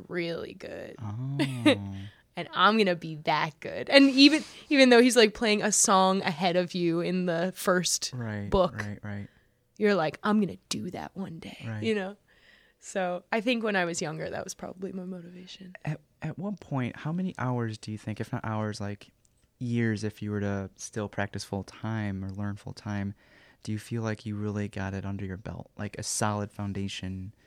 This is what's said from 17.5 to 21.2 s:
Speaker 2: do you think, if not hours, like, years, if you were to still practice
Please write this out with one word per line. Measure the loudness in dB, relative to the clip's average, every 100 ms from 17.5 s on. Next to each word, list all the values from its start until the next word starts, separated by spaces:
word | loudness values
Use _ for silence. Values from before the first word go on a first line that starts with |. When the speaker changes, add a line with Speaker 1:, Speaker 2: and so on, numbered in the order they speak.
| -2 -4 -6
Speaker 2:
do | -10
you | -8
think, | -8 -6
if | -6
not | -6
hours, | -4 -2 -4 -4
like, | -8 -8 -14 _ _ _ _ _
years, | -2 0 2 0
if | -4 -6
you | -4
were | -2
to | -2 -2 -6 -12
still | -10 -6 -6
practice | -4